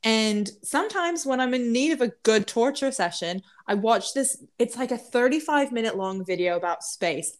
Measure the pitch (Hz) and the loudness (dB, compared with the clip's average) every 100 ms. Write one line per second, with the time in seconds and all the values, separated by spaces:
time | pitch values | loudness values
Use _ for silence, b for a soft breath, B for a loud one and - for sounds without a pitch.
0 | 226 220 220 208 208 - - 285 427 403 | 2 2 2 0 -2 -6 -4 -2 -2 -2
1 | 349 339 285 254 254 254 240 233 294 320 | -2 -2 -2 0 0 0 0 2 2 0
2 | 240 - - 220 208 233 240 277 269 262 | -2 0 2 2 2 0 0 2 -2 0
3 | 175 - 170 185 b b b 208 220 233 | -2 -2 -6 -6 b b b 0 2 2
4 | - 269 269 - - _ 233 240 254 240 | 2 -2 -2 -4 -10 _ -2 0 -4 -4
5 | - 247 247 302 302 294 277 233 226 190 | -2 2 2 2 2 2 2 0 -2 -2
6 | 190 190 185 180 180 175 175 170 - - | -4 -6 -4 0 0 0 0 -4 -6 -4
7 | 175 147 160 | -2 -2 -6